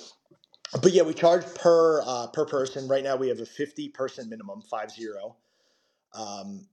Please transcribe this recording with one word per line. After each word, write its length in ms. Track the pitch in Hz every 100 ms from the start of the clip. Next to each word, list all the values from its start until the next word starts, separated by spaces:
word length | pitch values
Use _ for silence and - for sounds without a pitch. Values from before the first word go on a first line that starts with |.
| - _ _ _ _ _ - 131
But 100 | 165
yeah, 100 | 180
we 100 | 160
charge 300 | 156 170 180 170
per, 480 | - 175 165 165 151
uh, 240 | 120 123 117
per 180 | - 151
person. 420 | 143 131 139 131
Right 160 | 135
now 120 | 135 131
we 120 | 131
have 120 | 117
a 60 | 113
fifty 440 | - 147 - 147
person 380 | - 131 - 113
minimum, 320 | 110 101 101
five 280 | - 113 107
zero. 460 | 107 113 98 104 - _ _ _ _ _ _ _
Um, 520 | 107 107 101 98 98 -